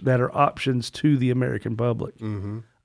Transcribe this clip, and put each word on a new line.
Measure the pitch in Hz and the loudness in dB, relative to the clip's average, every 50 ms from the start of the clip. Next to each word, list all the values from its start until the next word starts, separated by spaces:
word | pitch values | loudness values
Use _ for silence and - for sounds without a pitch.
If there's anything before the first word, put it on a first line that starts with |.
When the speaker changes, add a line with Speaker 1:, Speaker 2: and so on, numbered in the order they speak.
| - | 0
Speaker 1:
that | 131 127 120 | 2 2 2
are | 127 - - | 2 0 2
options | 151 143 - - - - 135 127 123 113 - | 2 2 2 0 -2 -2 -2 0 0 -2 -6
to | - - - 151 147 | -4 0 2 4 4
the | 127 127 127 | 4 2 2
American | 123 127 127 127 120 110 - 117 113 | 2 2 0 0 -2 -4 -4 -4 -2
public. | 117 120 120 117 - - - - - | 0 0 0 0 -2 -4 -8 -8 -8
Speaker 2:
Mm-hmm. | 110 107 104 101 98 104 107 113 110 - _ _ | -6 -6 -6 -6 -6 -6 -8 -8 -10 -14 _ _